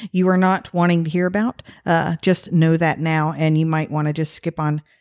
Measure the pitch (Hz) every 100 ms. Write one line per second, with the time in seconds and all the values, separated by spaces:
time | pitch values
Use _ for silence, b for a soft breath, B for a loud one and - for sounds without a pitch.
0 | 214 185 185 185 185 190 - 175 175 170
1 | 160 175 180 202 226 - - B - 165
2 | 151 165 - 175 - 160 160 165 165 -
3 | 160 160 156 147 156 156 160 156 - 151
4 | 151 147 156 - 170 160 151 151 - _